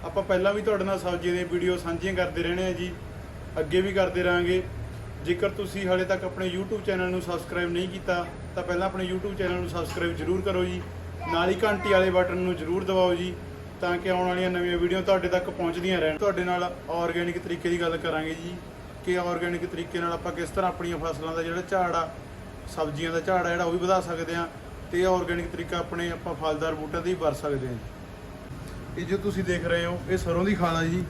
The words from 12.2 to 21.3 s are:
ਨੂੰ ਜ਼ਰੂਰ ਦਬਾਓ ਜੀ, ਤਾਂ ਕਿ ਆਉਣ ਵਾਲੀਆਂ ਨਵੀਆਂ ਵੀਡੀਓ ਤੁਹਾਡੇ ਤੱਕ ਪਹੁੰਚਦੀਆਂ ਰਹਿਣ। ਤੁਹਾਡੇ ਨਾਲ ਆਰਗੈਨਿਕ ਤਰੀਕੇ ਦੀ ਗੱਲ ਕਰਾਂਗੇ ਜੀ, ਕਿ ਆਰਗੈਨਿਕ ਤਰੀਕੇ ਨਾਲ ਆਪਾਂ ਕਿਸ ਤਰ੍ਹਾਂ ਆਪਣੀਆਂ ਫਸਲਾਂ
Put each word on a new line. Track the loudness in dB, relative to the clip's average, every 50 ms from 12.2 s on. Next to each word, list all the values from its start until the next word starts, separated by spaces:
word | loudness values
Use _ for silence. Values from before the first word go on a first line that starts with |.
| 4 4 2
ਨੂੰ | 0 0 0 0
ਜ਼ਰੂਰ | -2 0 0 0 0 2
ਦਬਾਓ | 2 4 6 6 6 4
ਜੀ, | 2 0 -4 -4 -6 -10 -12 -12 -12 -12 -12 -6 -4
ਤਾਂ | 0 0 0 0
ਕਿ | 2 0
ਆਉਣ | 2 2 2
ਵਾਲੀਆਂ | 2 2 2 2 0
ਨਵੀਆਂ | 2 0 0 0 2 2
ਵੀਡੀਓ | 2 2 2 2
ਤੁਹਾਡੇ | 4 4 4 4 6 4
ਤੱਕ | 2 2 2 0
ਪਹੁੰਚਦੀਆਂ | -4 -2 -2 0 0 0 0 2 2 4
ਰਹਿਣ। | 4 2 2 4
ਤੁਹਾਡੇ | 2 2 2 2 0
ਨਾਲ | 2 2 0 0 -2 -4 -8 -6 -4
ਆਰਗੈਨਿਕ | 0 0 0 0 0 0 0 0 -2 -4
ਤਰੀਕੇ | -4 -4 -6 -2 0 0
ਦੀ | 2 2
ਗੱਲ | 2 0 0
ਕਰਾਂਗੇ | 0 -2 0 0 0 -2 -2 -4
ਜੀ, | -6 -8 -8 -8 -10 -12 -14 -14 -14 -14 -14 -14 -6 -2
ਕਿ | 0 0 2
ਆਰਗੈਨਿਕ | 2 0 0 0 0 -2 -2 -2 -4
ਤਰੀਕੇ | -4 -4 -6 -6 -4 -2 -2
ਨਾਲ | 0 0
ਆਪਾਂ | -2 -2 -4 -4
ਕਿਸ | -4 -4 -6 -2
ਤਰ੍ਹਾਂ | 0 2 2 2
ਆਪਣੀਆਂ | 0 0 -4 -4 -2 -2
ਫਸਲਾਂ | -2 -2 -2 -2 -4 -4